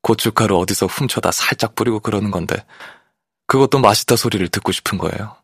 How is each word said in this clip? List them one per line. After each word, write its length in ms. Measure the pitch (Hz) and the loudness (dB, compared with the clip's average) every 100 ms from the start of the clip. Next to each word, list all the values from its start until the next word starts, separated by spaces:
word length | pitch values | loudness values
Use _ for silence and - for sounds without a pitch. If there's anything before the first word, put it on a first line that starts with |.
고춧가루 560 | - 113 113 107 107 92 | 2 0 0 0 2 2
어디서 280 | 92 101 95 | 0 -2 -2
훔쳐다 440 | - 135 - 92 | -2 -4 -2 -2
살짝 440 | - - - 113 | -2 -4 -2 -4
뿌리고 260 | - 117 107 | -2 -2 -2
그러는 300 | 113 104 104 | -2 -2 -2
건데 360 | 90 82 - - - - - _ _ _ _ - | -4 -4 -6 -8 -20 -20 -20 _ _ _ _ 0
그것도 320 | 135 135 139 | 4 4 6
맛있다 380 | 113 104 - 120 | 4 4 2 0
소리를 300 | 120 104 87 | 2 -2 -2
듣고 240 | - - | -2 -2
싶은 260 | - - 98 | -4 -4 -4
거예요. 380 | 85 85 107 - | -4 -6 -10 -14